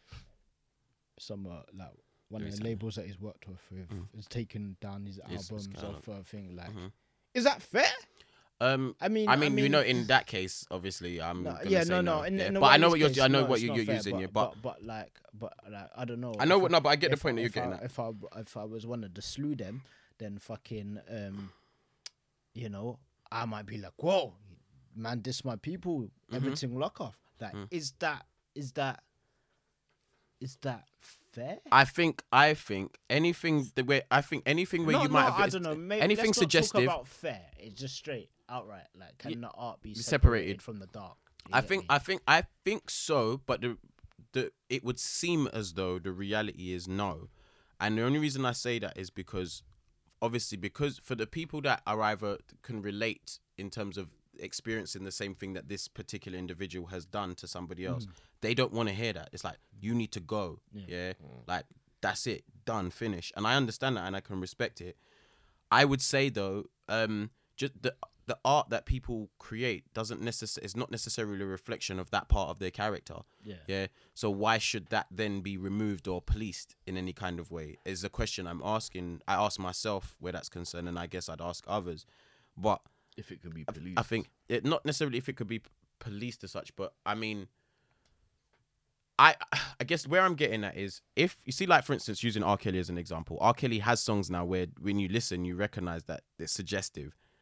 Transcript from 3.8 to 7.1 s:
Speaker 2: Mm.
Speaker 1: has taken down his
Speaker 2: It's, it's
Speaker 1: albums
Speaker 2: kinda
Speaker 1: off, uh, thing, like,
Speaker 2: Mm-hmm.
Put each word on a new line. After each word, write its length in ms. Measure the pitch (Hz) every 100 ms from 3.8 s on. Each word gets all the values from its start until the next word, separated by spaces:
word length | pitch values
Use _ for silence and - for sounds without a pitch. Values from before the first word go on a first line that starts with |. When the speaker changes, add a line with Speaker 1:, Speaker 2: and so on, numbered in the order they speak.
| 87
Speaker 2:
Mm. 180 | 95 92 110
Speaker 1:
has 100 | -
taken 500 | 120 110 107 101 90
down 240 | 104 98 101
his 120 | 95
Speaker 2:
It's, 80 | -
it's 220 | 95 92
Speaker 1:
albums 160 | 104 98
Speaker 2:
kinda 200 | 98 101 -
Speaker 1:
off, 120 | -
uh, 140 | 101
thing, 320 | 92 104 95 90
like, 140 | 101
Speaker 2:
Mm-hmm. 180 | 104 95 - _